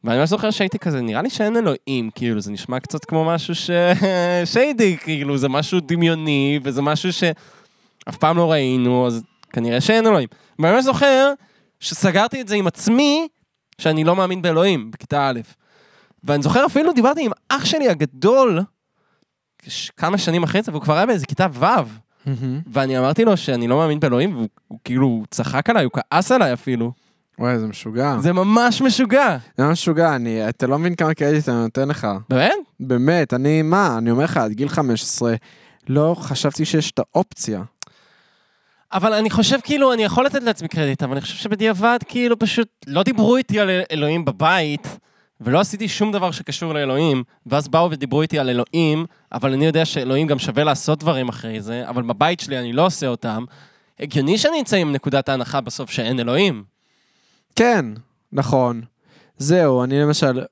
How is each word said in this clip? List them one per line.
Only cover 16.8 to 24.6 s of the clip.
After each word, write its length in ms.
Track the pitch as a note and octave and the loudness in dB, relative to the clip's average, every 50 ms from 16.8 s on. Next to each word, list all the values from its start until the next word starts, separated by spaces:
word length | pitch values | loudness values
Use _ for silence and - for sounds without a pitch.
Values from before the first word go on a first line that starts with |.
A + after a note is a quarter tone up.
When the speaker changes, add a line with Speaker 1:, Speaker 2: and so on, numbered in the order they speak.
| D#4 E4+ E4+ | 2 2 2
Speaker 1:
דיברתי 320 | B3 A3+ B3+ D4+ E4 D4+ | 4 2 2 2 0 -2
עם 60 | A3+ F#3 _ _ _ | -4 -6 _ _ _
אח 160 | B3+ C#4 C4 | -4 -2 -2
שלי 240 | A3 - D#4+ C#4+ B3 | -2 -2 0 2 0
הגדול, 720 | F#3 C#3+ D3+ C3+ C3+ B2+ C#3 G3+ A#3+ C4+ C4 A#3+ F#3 E3 G3 - _ _ _ _ _ _ _ _ _ _ _ _ _ _ _ _ _ _ | 0 0 -2 -6 -4 0 2 4 4 6 4 4 2 0 -2 -4 _ _ _ _ _ _ _ _ _ _ _ _ _ _ _ _ _ _
כש-, 300 | _ - - - - - _ | _ -14 -12 -12 -12 -12 _
כמה 200 | - E3 E3 G3 | -4 -2 -2 -2
שנים 260 | F#3+ F#3 F3 E3 F3 E3+ | 0 0 0 0 0 0
אחרי 180 | D#3 - F#3+ A3 | 0 0 -2 -2
זה, 80 | - | -2
והוא 100 | D#3 D3+ | -6 -4
כבר 160 | - D3 D3+ | 0 2 2
היה 80 | D#3+ G3 | 2 4
באיזה 200 | B3 A#3+ F3+ C3+ | 2 0 -2 -2
כיתה 220 | - - - F#3 F#3 C#3 | -6 -2 0 0 -2 0
ו'. 120 | A#2+ C#3 F#3 A#3+ G#3+ C#3 A2 G#2+ A2 _ _ _ _ _ | 0 2 2 2 2 0 -2 -10 -20 _ _ _ _ _
Speaker 2:
מהמם. 340 | C#3+ C#3 A2+ C3 C3 B2+ D3 E3+ | -6 -6 -4 -4 -6 -6 -6 -10
Speaker 1:
ואני 320 | - A2+ C3+ C3+ C3 C3 B2+ | -4 -2 -2 0 0 0 0
אמרתי 260 | B2+ C3+ D3+ A3 A3+ | 2 2 2 2 4
לו 120 | A3+ G3+ | 2 2
שאני 300 | F3 - - C3 A#2+ A#2 | 2 0 -2 -2 -2 0
לא 100 | A#2 B2+ | 2 2
מאמין 220 | D3 E3 D#3 D3+ D3+ | 2 2 0 0 0
באלוהים, 360 | D3+ C#3+ B2 A#2+ D3+ G3+ F3+ | 0 0 2 2 0 0 -2
והוא, 120 | B2 A2+ G#2 _ _ | -4 -6 -6 _ _